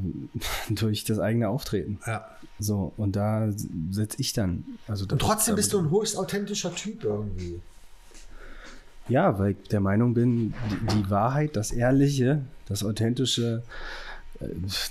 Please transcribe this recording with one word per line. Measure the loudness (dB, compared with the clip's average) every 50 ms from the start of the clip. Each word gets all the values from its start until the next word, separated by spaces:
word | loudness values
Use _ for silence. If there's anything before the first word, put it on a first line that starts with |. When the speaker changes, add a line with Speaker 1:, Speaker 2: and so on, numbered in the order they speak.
| -2 -4 -4 -6 -8 -8 -8
Speaker 1:
<laughs> | -6 -4 -4 -4 -4 -4 -2
durch | -2 0 0 0 0 0 0
das | 0 0 2
eigene | 2 2 2 2 2 2
Auftreten. | 0 -2 -2 -2 -2 -2 -2 -2 -6 -6 -4
Speaker 2:
Ja. | -6 -6 -6 -8 -12 -18 -18 -18 -14 -8 -4
Speaker 1:
So, | 0 0 2 0 0 -2 -2
und | -2 -2 0 0
da | 2 2 2 2 2 0 0 0 -2 -4 -4 -4 -4 -4 -2
setz | -2 -2 -2 -2 -2 -4
ich | -4 -2
dann, | 0 0 0 0 0 -2 -4 -8 -12 -12 -8 -6
also | -4 -4 -2
da | 0 0
Speaker 2:
Und | 2
trotzdem | 2 2 2 2 2 2
Speaker 1:
damit | 2 2 2
Speaker 2:
bist | 2
du | 2 2
ein | 4 4
höchst | 4 2 2 0 -2
authentischer | -2 -4 -2 -2 -4 -2 -4 -4 -4 -4 -4 -6
Typ | -6 -8 -8 -8 -4 -2
irgendwie. | -2 -2 -2 -2 -4 -4 -4 -6 -6 -8 -10 -12 -14 -18 -20 -20 -20 -20 -20 -20 -20 -18 -16 -16 -16 -16 -14 -14 -14 -16 -16 -16 -16 -16 -16 -18 -18 -18 -12 -2 2
Speaker 1:
Ja, | 4 4 4 4 4 4
weil | 4 2
ich | 2 0 -2 0
der | 2 2
Meinung | 4 4 4 4 4 4 4
bin, | 4 4 4 4 2 2 0 -2 -2 -2 -2
die, | -2 -2 0 2 2 2
die | 2 4
Wahrheit, | 4 4 4 4 4 2 0 0 0
das | -2 -2 0
Ehrliche, | 2 2 4 6 6 6 6 6 4 4 4 4 4 2 0 -4 -10 -12 -8
das | -6 -4 -2 0
Authentische, | 0 0 2 2 2 2 2 2 2 2 2 2 0 0 -2 -4 -8 -10 -10 -8 -8 -8 -10 -10 -12 -12 -12 -12 -12 -10 -10
äh, | -8 -8 -6 -6 -6 -4 -4 -4 -4 -2